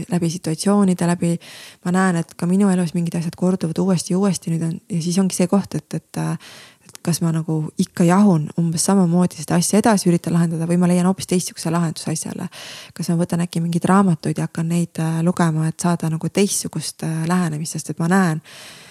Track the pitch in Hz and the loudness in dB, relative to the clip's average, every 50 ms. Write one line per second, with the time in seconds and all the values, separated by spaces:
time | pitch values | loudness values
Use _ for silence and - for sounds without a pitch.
0 | 165 - - 175 175 165 156 180 - 165 160 160 - 190 202 208 202 190 180 175 | -4 -2 -2 0 0 -2 -2 -4 -4 -6 -6 -2 0 2 4 4 4 4 2 2
1 | 175 170 175 175 - 170 170 170 - - - - - - - _ _ 180 175 185 | 2 0 0 0 0 0 -2 -2 -4 -12 -18 -20 -20 -20 -20 _ _ -2 0 2
2 | 190 190 175 170 165 - - - - 175 180 190 208 202 185 180 180 165 - 175 | 2 2 2 0 -2 -6 -6 -6 -2 0 2 4 4 4 4 2 0 0 -2 -2
3 | 170 170 - 170 160 170 - - - 180 185 185 - 160 160 - 180 190 190 160 | -2 -2 -2 -4 -4 -4 -4 -2 0 0 0 0 -2 -2 -2 0 2 2 2 0
4 | - - 180 185 196 202 180 - - - 165 160 165 165 165 - - _ - 170 | 0 0 0 2 2 2 0 0 -2 -2 -2 -2 -2 -2 -4 -6 -8 _ -4 -4
5 | 156 175 170 185 196 185 - - 185 175 - 202 190 - - 147 - _ - 165 | -2 0 0 2 2 0 2 0 0 2 2 2 0 0 -4 -8 -8 _ -8 -10
6 | - _ - 160 160 156 160 170 - - - - - - - _ _ - - - | -10 _ -8 -6 -4 -4 -4 -6 -8 -14 -20 -20 -20 -20 -20 _ _ -20 -20 -8
7 | - - 170 - 175 165 160 160 160 - 160 156 156 156 - - 190 - _ - | -4 -4 -2 0 0 0 0 -2 -2 -2 -2 -2 -2 -4 -4 -4 -4 -4 _ 0
8 | 190 170 175 190 208 208 180 156 151 - - - 170 170 160 165 - - 190 202 | 2 4 6 6 6 6 4 4 2 -2 -2 -2 -2 0 0 -2 0 2 2 4
9 | 185 170 165 180 180 180 - - 151 - 160 175 170 - - 202 220 247 220 190 | 4 4 4 2 2 0 -2 -6 -6 -2 0 0 2 2 2 2 4 4 2 4
10 | - 180 170 170 - - 165 170 170 170 170 160 165 165 170 175 180 175 180 180 | 4 2 2 2 0 0 0 2 2 0 0 -4 -2 0 2 2 4 4 4 4
11 | 175 180 190 - 139 - 180 185 170 - - - - 170 160 170 175 160 156 - | 4 2 0 0 -2 -2 -2 -2 -2 -4 -8 -8 -6 -2 0 0 0 -2 -2 -6
12 | - - 156 160 - - - - - 180 - - - - - - - - - - | -6 -6 -6 -6 -6 -8 -8 -8 -10 -10 -12 -14 -18 -18 -18 -18 -20 -18 -12 -8
13 | 170 - 175 165 175 - - 170 170 175 - 175 165 170 165 170 - - 185 196 | -4 -2 0 0 0 0 0 -2 -2 -2 -2 -2 -2 -2 -2 0 2 4 4 4
14 | 202 190 170 - - 160 156 - 156 160 - - 165 165 170 175 170 170 - - | 4 4 2 0 -2 -4 -2 -2 -4 -4 -4 -4 -4 -2 0 0 -2 -2 -4 -4
15 | 160 160 165 165 160 175 180 - 180 165 156 156 156 160 165 - - 175 175 165 | -4 -2 -2 0 0 0 2 2 2 2 2 0 0 -2 -2 -2 -2 0 0 0
16 | - 160 160 160 - 165 - - 202 196 - - - 170 - 170 143 - - - | -2 -4 -4 -4 -4 -2 0 0 0 0 0 -4 -6 -6 -8 -8 -8 -8 -10 -8
17 | - 160 160 160 160 165 180 185 180 165 156 147 165 156 - 160 - - 151 - | -6 -6 -4 -4 -2 0 0 0 0 -2 -4 -6 -8 -8 -8 -10 -8 -8 -6 -4
18 | 170 165 180 196 190 175 156 160 - - - - - - - - - - | 0 2 2 4 4 2 0 -2 -6 -12 -18 -20 -20 -20 -20 -20 -20 -20